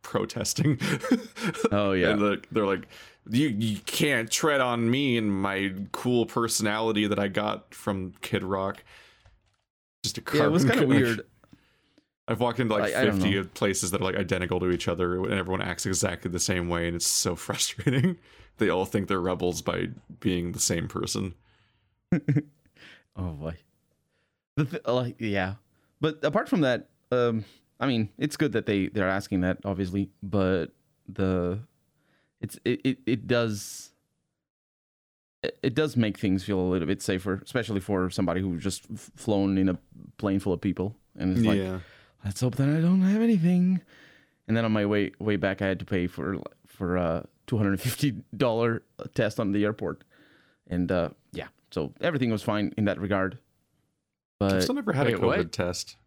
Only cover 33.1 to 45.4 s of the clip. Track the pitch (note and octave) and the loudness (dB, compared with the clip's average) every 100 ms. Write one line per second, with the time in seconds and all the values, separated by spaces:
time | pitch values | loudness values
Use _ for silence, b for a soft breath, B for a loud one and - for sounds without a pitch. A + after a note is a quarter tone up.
33.1 | A#2 A#2 A#2+ A#2 G#2 - - - _ _ | -2 2 2 2 -2 -8 -14 -18 _ _
34.1 | _ _ _ _ _ _ _ _ _ _ | _ _ _ _ _ _ _ _ _ _
35.1 | _ _ _ - - C3+ B2 D#3 B2+ A2 | _ _ _ -8 -2 -2 0 0 2 0
36.1 | G2 G#2 F#2+ F#2+ F#2+ F#2 F#2 D#2 G2+ - | 0 0 0 0 0 2 0 0 -2 -2
37.1 | F#2+ F#2+ F#2 - - A2+ G2+ F#2 G2 F2+ | -4 -2 -6 -4 -6 -2 -4 -2 -2 0
38.1 | - F2+ F2 F#2+ E2+ G2 F#2 - G#2+ - | 0 -2 0 -2 -2 -4 -6 -12 -16 -16
39.1 | - - G2+ G2 F#2+ F#2+ F2 _ - - | -10 -2 0 2 4 2 0 _ -20 -20
40.1 | - G#2 F#2+ G2+ F2+ G2+ F2+ F#2+ A#2 _ | -4 0 0 0 0 -2 -2 -4 -6 _
41.1 | - F2+ F#2+ A2 G2+ F#2 F#2 F2+ B B | -4 0 2 4 2 0 -6 -10 B B
42.1 | B G2+ - B2+ A#2+ C#3 D#3 E3 F#3+ F#3 | B -8 -2 -2 0 2 2 4 4 4
43.1 | G#3 A#3 G#3+ E3 F3+ F3+ F#3 - b b | 4 4 4 4 4 4 2 -4 b b
44.1 | b b b - A2+ A2+ G#2+ G2+ G#2 G2 | b b b -2 0 2 2 2 2 0
45.1 | - G#2+ G#2 | -2 -2 0